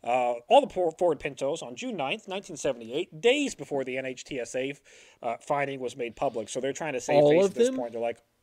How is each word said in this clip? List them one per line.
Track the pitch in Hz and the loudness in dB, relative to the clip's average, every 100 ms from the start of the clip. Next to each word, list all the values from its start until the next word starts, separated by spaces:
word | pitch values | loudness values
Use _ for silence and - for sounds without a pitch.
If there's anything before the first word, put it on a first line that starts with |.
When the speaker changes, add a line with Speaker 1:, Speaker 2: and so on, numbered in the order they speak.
Speaker 1:
uh, | 117 127 120 120 - | -2 0 0 -2 4
all | 254 | 6
the | 262 | 6
Por-, | 185 175 | 0 -2
Ford | - 180 143 | 2 2 2
Pintos | 151 135 135 160 | -4 -4 -4 -4
on | 120 127 | -8 -10
June | 254 196 | -8 -4
ninth, | 135 220 - | -4 -4 -8
nineteen | 190 196 156 | -10 -10 -4
seventy-eight, | 151 120 113 139 170 156 | -4 -4 -4 -6 -6 0
days | 226 285 277 - | 2 4 0 -6
before | 139 143 131 | -6 -4 -4
the | 127 | -4
N | 131 | -6
H | 127 - | -8 -8
T | 135 | -8
S | 117 127 | -4 -4
A, | 135 143 _ - - _ | -4 -6 _ -20 -20 _
uh, | 117 117 | -6 -4
finding | - 143 139 135 | -2 0 0 -4
was | 123 131 | -6 -6
made | 120 - | -8 -2
public. | 143 117 107 | -2 -2 -6
So | 131 | -4
they're | 135 | -4
trying | 135 160 | -4 -4
to | 127 | -4
save | 131 143 | 2 6
Speaker 2:
All | 147 | 8
Speaker 1:
face | 160 196 | 6 4
Speaker 2:
of | |
Speaker 1:
at | 202 | 4
this | 240 | 2
Speaker 2:
them? | 262 | 0
Speaker 1:
point. | 170 | -6
They're | 113 | -4
like, | 117 117 _ _ | -4 -4 _ _